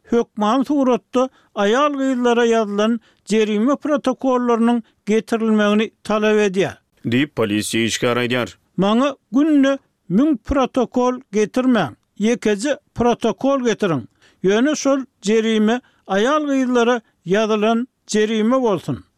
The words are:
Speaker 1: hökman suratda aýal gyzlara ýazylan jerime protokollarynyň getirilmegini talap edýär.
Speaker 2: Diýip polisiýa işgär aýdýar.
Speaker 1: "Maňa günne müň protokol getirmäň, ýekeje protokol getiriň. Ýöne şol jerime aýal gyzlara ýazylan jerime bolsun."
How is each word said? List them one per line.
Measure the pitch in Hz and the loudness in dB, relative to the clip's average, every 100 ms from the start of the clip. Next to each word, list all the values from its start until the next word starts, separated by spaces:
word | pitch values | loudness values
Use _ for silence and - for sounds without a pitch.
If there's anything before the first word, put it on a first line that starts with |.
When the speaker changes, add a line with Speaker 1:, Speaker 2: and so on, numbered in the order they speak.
| - | -2
Speaker 1:
hökman | 233 226 - 208 262 | -2 -2 -2 0 0
suratda | 254 294 262 233 _ 247 262 _ _ | 0 0 2 0 _ -2 -2 _ _
aýal | 220 202 247 294 277 | -4 0 2 0 0
gyzlara | 269 254 240 233 240 | -2 0 0 2 2
ýazylan | 226 208 202 214 233 _ _ - | 0 0 0 0 -2 _ _ -2
jerime | 220 214 208 240 285 | 0 0 0 0 0
protokollarynyň | 285 285 262 247 269 247 240 226 233 240 - _ - | -2 -2 -2 -2 -2 0 0 2 2 0 -4 _ -2
getirilmegini | 220 - 226 220 214 208 208 220 _ | -2 0 -2 0 2 2 2 -2 _
talap | - 214 214 214 208 | -4 -2 2 2 0
edýär. | 185 151 - _ _ | 0 -4 -4 _ _
Speaker 2:
Diýip | 113 120 147 - | -2 -2 -2 -2
polisiýa | 110 107 95 113 113 | -2 -2 -2 -2 -2
işgär | - 123 120 | -2 -2 0
aýdýar. | 120 123 107 - _ - | -2 -2 -4 -10 _ -2
Speaker 1:
"Maňa | 196 226 285 - - | 0 2 0 -4 -4
günne | 240 320 294 269 269 _ _ - | -2 2 2 2 0 _ _ -4
müň | 185 302 269 - | 0 0 -2 -2
protokol | 269 247 - 226 247 247 254 - | -2 -2 -2 -2 0 -2 -4 -6
getirmäň, | 202 214 254 254 226 139 - _ - | -4 -2 0 0 0 0 -6 _ -4
ýekeje | 214 240 220 202 277 262 _ | -2 0 -2 -2 -2 -6 _
protokol | - 240 226 226 - 269 277 247 | -2 -2 0 -2 -2 -2 0 -2
getiriň. | 196 202 143 98 _ _ _ | -2 -2 -2 -6 _ _ _
Ýöne | 180 208 277 294 | 0 2 0 0
şol | 277 269 254 _ | 0 -2 -4 _
jerime | 190 226 226 220 214 247 _ _ - | 0 0 2 0 0 -2 _ _ -4
aýal | 196 233 311 294 | -2 0 0 0
gyzlara | 269 247 247 226 240 _ _ 165 | -2 0 0 0 0 _ _ -2
ýazylan | 196 214 214 214 226 254 _ - | -2 0 0 0 0 -4 _ -4
jerime | 214 214 226 214 262 | -2 0 0 0 2
bolsun." | 240 180 - 110 - | 0 -2 -4 -8 -10